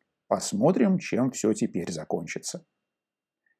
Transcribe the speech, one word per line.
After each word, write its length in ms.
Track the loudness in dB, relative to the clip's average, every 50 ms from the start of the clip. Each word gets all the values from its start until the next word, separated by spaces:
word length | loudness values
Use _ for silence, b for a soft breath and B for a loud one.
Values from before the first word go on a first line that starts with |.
| _ _ _ _ _ -2
Посмотрим, 680 | -2 -2 -2 -2 0 2 4 4 4 6 4 4 4 2
чем 320 | 0 -2 0 0 0 0
все 220 | 0 0 0 0
теперь 400 | 2 2 0 -2 -2 -4 -4 -4
закончится. 720 | -6 -8 -6 -4 -4 -4 -4 -6 -10 -10 -10 -10 -12 -12 -14 _ _ _ _ _ _ _ _ _ _ _ _ _ _ _ _ _ _